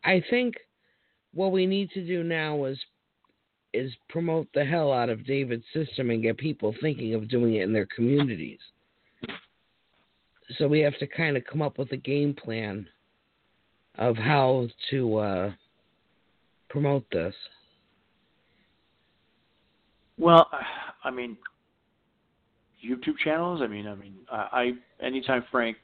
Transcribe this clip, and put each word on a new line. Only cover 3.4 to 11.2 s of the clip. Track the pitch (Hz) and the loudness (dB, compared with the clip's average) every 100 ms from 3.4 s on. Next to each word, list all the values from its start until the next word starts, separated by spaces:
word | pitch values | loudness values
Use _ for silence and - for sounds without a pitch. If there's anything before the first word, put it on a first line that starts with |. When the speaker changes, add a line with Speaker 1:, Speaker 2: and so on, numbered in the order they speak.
| _ _ _ | _ _ _
Speaker 1:
is | 110 131 120 _ | -4 -4 -8 _
promote | 165 170 160 156 | -4 0 0 0
the | - | 0
hell | 143 170 151 | 2 2 2
out | 131 120 | 2 0
of | 110 107 | -2 -2
David's | 139 131 117 117 | -2 -2 -4 -4
system | 156 151 - 127 | -6 -6 -2 0
and | 117 | 2
get | 113 113 | 0 0
people | 143 147 107 110 | -4 -2 -4 -2
thinking | 156 131 117 | -4 -4 -4
of | 113 110 | -4 -2
doing | 123 120 110 | 2 2 2
it | |
in | 95 | 2
their | 110 98 | 0 0
communities. | - 117 139 143 101 73 - - _ _ _ _ _ - - _ _ _ _ _ _ _ _ _ _ _ 135 | 0 2 4 2 -2 -8 -14 -20 _ _ _ _ _ -14 -14 _ _ _ _ _ _ _ _ _ _ _ -2
So | 147 | 2
we | 151 | 4
have | 147 139 | 4 0
to | 143 | -8
kinda | - | -2